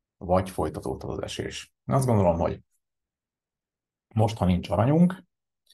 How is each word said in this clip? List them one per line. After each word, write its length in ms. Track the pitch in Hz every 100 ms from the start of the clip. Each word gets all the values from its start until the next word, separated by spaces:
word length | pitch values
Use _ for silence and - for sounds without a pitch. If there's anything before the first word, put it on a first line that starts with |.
| _ _
vagy 320 | 82 92 95
folytatódhat 600 | - 78 78 67 65 -
az 100 | -
esés. 520 | - - - - - _ -
Én 100 | 135
azt 100 | 127
gondolom, 340 | 107 90 82
hogy 220 | 78 - _ _ _ _ _ _ _ _ _ _ _ _ _ _ _
most, 240 | 110 110 110
ha 80 | 90
nincs 240 | 87 -
aranyunk, 540 | - 123 160 180 180 - _ _ _ _